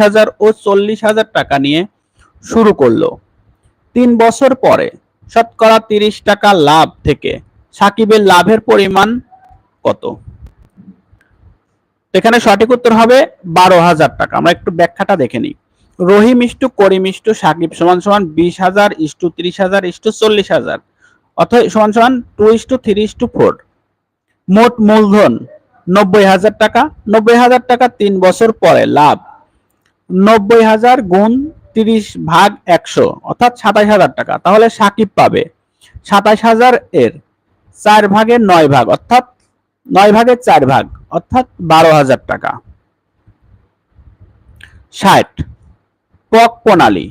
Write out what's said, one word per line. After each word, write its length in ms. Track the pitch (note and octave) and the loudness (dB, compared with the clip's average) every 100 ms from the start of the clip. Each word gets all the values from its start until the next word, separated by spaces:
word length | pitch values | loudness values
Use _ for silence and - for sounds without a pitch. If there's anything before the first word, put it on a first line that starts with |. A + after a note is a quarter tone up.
হাজার 240 | G#3 G#3+ G#3+ - | 0 2 -2 0
ও 20 | G#3 G#3+ G#3 | -2 -2 -2
চল্লিশ 340 | G3 G#3 A3 A3 | -2 -2 -4 -4
হাজার 200 | G#3+ G#3+ E3 | -4 -4 -6
টাকা 180 | C3+ C#3 C#3 | -4 -4 -2
নিয়ে 160 | D3+ G3 _ _ _ _ _ | -4 -6 _ _ _ _ _
শুরু 280 | - A3+ G#3+ - | -6 0 0 2
করলো। 280 | B2+ A2+ - - _ _ _ _ _ _ _ A#3+ | 0 0 -4 -8 _ _ _ _ _ _ _ -2
তিন 140 | B3 A#3 | 0 2
বছর 300 | A3+ A3 C4+ C4 E3 | 0 2 -2 0 0
পরে 220 | - - - _ _ _ | 0 -2 -10 _ _ _
শতকরা 460 | A3+ A#3 - A3 A3 A3 | -4 -4 0 0 0 0
তিরিশ 260 | G#3+ G#3+ - - | -4 -4 -6 -4
টাকা 200 | G3+ G#3 G3 C#3+ | -2 0 2 2
লাভ 180 | D#3+ D3+ - - | 2 0 -4 -6
থেকে 240 | C#3 C3 - _ _ _ - | -4 -6 -10 _ _ _ -2
সাকিবের 460 | G3+ G3+ A3 A3 G3+ | -2 0 0 2 2
লাভের 280 | F3 F3 A3 A3 | 2 2 0 0
পরিমাণ 400 | G#3+ G3 F#3+ G#3 A#3+ - _ _ _ _ _ - | 0 0 -2 -2 -4 -12 _ _ _ _ _ -8
কত? 180 | - - - - - - _ _ _ - - _ _ _ _ _ _ _ _ _ _ _ | -6 -10 -14 -20 -20 -20 _ _ _ -20 -20 _ _ _ _ _ _ _ _ _ _ _
এখানে 240 | F#3 A3+ A#3+ A3+ | -4 0 0 0
সঠিক 240 | G3+ A3+ A#3+ | 0 0 0
উত্তর 180 | A#3 A3+ | 0 2
হবে 180 | A#3 B3+ - _ F3+ E3 | 4 2 0 _ -6 0
বারো 200 | F#3 F3+ E3+ | 2 4 2
হাজার 240 | D#3 D#3 - | 2 -2 -2
টাকা। 140 | - - | -8 -4
আমরা 120 | E3 F3 | -2 -4
একটু 140 | - E3+ | -6 -4
ব্যাখ্যাটা 360 | E3+ - G3 F#3+ | -4 -4 -6 -4
দেখে 180 | C3 - | -4 -6
নিই। 120 | - - _ _ _ - | -10 -12 _ _ _ -8
রহিম 400 | F3+ G3+ A3 B3 A#3+ | 0 2 4 2 -2
is 80 | - | -4
to 60 | C4 - | -8 0
করিম 220 | G3 F#3+ F#3+ | 0 0 -4
is 80 | F#3 - | -6 -6
to 60 | A3 | -4
সাকিব 300 | F3 D#3 E3 - | -2 -4 -6 -4
সমান 200 | E3+ F3+ G3 | -2 -2 0
সমান 180 | G#3 F3 D#3 | -2 -2 -4
বিশ 180 | F3 E3 F#3 | -4 -2 -4
হাজার 240 | G3 G#3 D#3+ D#3 | 0 -2 -2 -10
is 80 | - | -6
to 80 | F3 - | -8 -6
ত্রিশ 200 | F3 - | -10 -6
হাজার 180 | F#3 G3 F3+ | -4 -4 -6
is 80 | - | -8
to 60 | A3 - | -8 -4
চল্লিশ 280 | A3 G#3 F#3+ E3 | -2 -2 -2 -4
হাজার, 220 | G2 - _ _ _ _ _ - | -4 -12 _ _ _ _ _ -6
অথবা 240 | E3+ A#3+ A3+ | -2 0 0
সমান 180 | A3 G#3+ G#3+ | 0 -2 0
সমান 180 | A#3 B3+ - - | 0 -2 -8 -2
টু 80 | G#3+ A3+ | 0 0
is 80 | - | -2
to 60 | B3+ - | -8 -4
থ্রি 180 | G3+ G#3+ | -4 -4
is 80 | - | -6
to 60 | A#3+ - | -10 -2
ফোর। 180 | G2 - _ _ _ _ _ _ _ _ - | -2 -2 _ _ _ _ _ _ _ _ -2
মোট 260 | G3 A#3 A#3 G#3 | 2 2 2 0
মূলধন 460 | A3 G#3 G#3 E3 A2+ - - _ _ - | 2 2 2 2 -2 -10 -20 _ _ -4
নব্বই 380 | G3 G3+ G#3 G3 | -2 2 2 2
হাজার 220 | F#3+ G#3 G#3 | 2 0 -2
টাকা। 180 | G#3+ A#3 G#3 - - | -2 -2 -4 -6 -4
নব্বই 240 | A3 G#3+ A#3 | -2 2 2
হাজার 180 | B3 B3 B3 | 2 0 0
টাকা 160 | B3 B3 - | -2 -2 -2
তিন 140 | G3+ F#3+ F#3 | -4 0 0
বছর 240 | F3+ A3+ A3 | 0 -2 0
পরে 200 | F3 C3 A2 B2+ | 2 2 0 2
লাভ 200 | D3 A2 - - _ _ _ _ _ _ - | 2 0 -6 -20 _ _ _ _ _ _ -8
নব্বই 540 | F#3 G3+ A3+ G3+ A#3 A3 | -2 2 2 2 2 2
হাজার 260 | A3 A#3+ B3+ G3 | 0 0 0 0
গুণ 180 | F#3 G#3+ B3+ D4 - _ | -2 0 -2 -6 -14 _
তিরিশ 320 | - A3 A3 G3+ - D#3+ | -4 -2 -2 -4 -12 -2
ভাগ 180 | E3+ G3+ G#3 - E3+ | 0 0 -2 -2 -2
একশো, 300 | - - B2 - - | -2 -2 -2 -4 -12
অর্থাৎ 220 | - A#3+ A#3+ | -2 -2 -2
সাতাশ 260 | A3 G#3 G#3 | -4 0 2
হাজার 180 | G#3 E3 - | 2 0 -2
টাকা। 160 | A#2 D3 E3+ | -8 -6 0
তাহলে 220 | G#3 A3+ - | 2 2 0
সাকিব 320 | G3+ - G#3 - | -4 -2 -6 0
পাবে 240 | D3+ D#3+ - _ _ _ _ - - | 0 0 -6 _ _ _ _ -20 -4
সাতাশ 300 | G3+ G#3 G#3+ A#3 | -2 0 0 2
হাজার 240 | A3+ B3+ A#3+ - E3+ | 2 2 0 -2 -2
এর 100 | A#2+ D3+ _ _ _ _ _ _ | -2 -4 _ _ _ _ _ _
চার 240 | G#3 G#3+ G#3 | 0 2 2
ভাগের 280 | G3+ A3 A#3+ G#3 | 0 0 0 2
নয় 160 | F3 D3+ | 2 4
ভাগ, 120 | C3+ A2 - | 2 0 -2
অর্থাৎ 280 | - B3 - _ _ _ _ _ - | 0 0 0 _ _ _ _ _ -4
নয় 240 | F3+ G#3 G#3+ | 2 2 4
ভাগের 220 | A#3 A#3+ - | 2 0 2
চার 140 | D#3+ C3 | 2 2
ভাগ, 140 | C3 A2 - - E3 | 0 -2 -14 -10 -10
অর্থাৎ 280 | - B3 B3+ - E3+ | -6 -4 -4 -8 -2
বারো 200 | D#3+ E3 D#3 | 2 2 2
হাজার 220 | C3+ B2+ - | 2 -2 -4
টাকা। 220 | G#2 - - _ _ _ _ _ _ _ _ _ _ _ _ _ _ - _ - _ _ _ - _ _ - | -8 -8 -12 _ _ _ _ _ _ _ _ _ _ _ _ _ _ -20 _ -20 _ _ _ -20 _ _ -6
ষাট, 320 | - D3+ - - - - _ _ _ _ _ _ - | 0 0 0 -8 -16 -16 _ _ _ _ _ _ -2
পক 200 | A3 A#3 A#3 | 2 2 0
প্রণালী 440 | A3+ F#3 B2 F#2+ G2+ | 0 2 2 0 -8